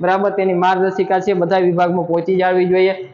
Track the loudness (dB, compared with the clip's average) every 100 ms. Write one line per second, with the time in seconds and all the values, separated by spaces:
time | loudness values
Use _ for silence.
0 | -2 0 0 -2 0 0 0 2 0 -2
1 | -2 0 0 -2 0 2 2 2 0 0
2 | -2 -2 0 0 2 2 2 2 2 0
3 | -10